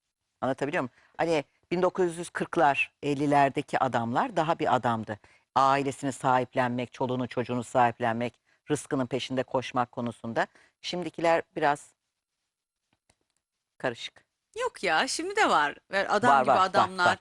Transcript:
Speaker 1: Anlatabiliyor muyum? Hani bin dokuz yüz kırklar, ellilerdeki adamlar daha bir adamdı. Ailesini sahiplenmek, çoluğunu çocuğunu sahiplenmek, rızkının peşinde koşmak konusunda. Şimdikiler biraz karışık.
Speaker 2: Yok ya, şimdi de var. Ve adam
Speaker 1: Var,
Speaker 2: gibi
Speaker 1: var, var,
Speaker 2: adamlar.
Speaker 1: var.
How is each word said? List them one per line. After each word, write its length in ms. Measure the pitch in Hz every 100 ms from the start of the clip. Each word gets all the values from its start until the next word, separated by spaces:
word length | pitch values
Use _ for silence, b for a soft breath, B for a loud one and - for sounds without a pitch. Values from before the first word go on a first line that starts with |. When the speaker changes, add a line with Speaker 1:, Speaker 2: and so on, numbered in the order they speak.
| _ _ _ -
Speaker 1:
Anlatabiliyor 420 | 123 131 139 170
muyum? 80 | 127 b b b
Hani 260 | 165 156 - _ -
bin 100 | 175
dokuz 360 | 180 185 175 165
yüz 120 | 170
kırklar, 600 | - 165 - 151 135 - -
ellilerdeki 760 | 143 139 147 143 139 139 - -
adamlar 560 | 131 123 117 135 175 175
daha 240 | 156 160
bir 160 | 156 123
adamdı. 440 | 120 113 110 107 b b b 127
Ailesini 560 | 135 139 139 127 139
sahiplenmek, 840 | 120 139 127 123 131 123 123 120
çoluğunu 340 | - 127 127 123
çocuğunu 360 | - 117 123
sahiplenmek, 720 | 113 131 120 - 120 113 120 - _ _ -
rızkının 340 | 151 - 139 123
peşinde 360 | 127 - 131
koşmak 480 | 127 131 123 127 120
konusunda. 560 | - 117 - 117 123 190 b b b
Şimdikiler 600 | - 175 160 - 165 165 - -
biraz 380 | 151 147 - _ _ _ _ _ _ _ _ _ _ _ _ _ _ _ _ _ _ _
karışık. 480 | 135 117 - _ _ _ _ 440
Speaker 2:
Yok 220 | 494 -
ya, 240 | 185 160 262
şimdi 280 | - 339 415
de 140 | 339
var. 260 | 170 147 - -
Ve 160 | 196 -
adam 220 | 202 240
Speaker 1:
Var, 100 | -
Speaker 2:
gibi 80 | 139
Speaker 1:
var, 60 | 131
var, 80 | 185
Speaker 2:
adamlar. 400 | 190 185 185 175
Speaker 1:
var. 100 | 190